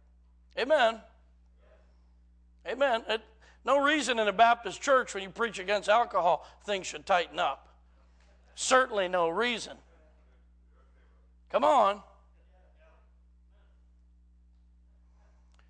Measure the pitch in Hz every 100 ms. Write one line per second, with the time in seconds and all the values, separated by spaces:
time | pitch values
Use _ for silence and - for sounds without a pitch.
0 | _ _ _ _ _ 175 247 302 226 226
1 | - _ _ _ _ _ _ - _ _
2 | _ _ _ _ _ _ 160 240 277 226
3 | - 220 - _ - - 220 277 277 302
4 | 233 233 214 190 226 233 196 - - 262
5 | 226 196 190 170 226 196 185 208 185 220
6 | 226 196 180 151 - - - 202 165 156
7 | - 185 160 151 156 135 - _ _ _
8 | _ _ _ _ _ - - 262 254 214
9 | 180 180 165 175 240 220 - - _ _
10 | _ _ _ _ _ _ _ _ _ _
11 | _ _ _ _ _ 208 285 277 196 208
12 | - - _ _ _ _ _ _ _ _
13 | _ _ _ _ _ _ _ _ _ _
14 | _ _ _ _ _ _ _ _ _ _
15 | _ _ _ _ _ _